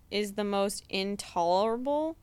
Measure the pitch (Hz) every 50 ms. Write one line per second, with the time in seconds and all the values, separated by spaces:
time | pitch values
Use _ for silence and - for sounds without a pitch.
0 | - - - 202 208 202 202 208 208 202 202 196 196 202 196 - - - - 196
1 | 190 196 202 202 - - - 180 170 170 180 185 208 226 226 240 254 277 285 294
2 | 311 320 330 -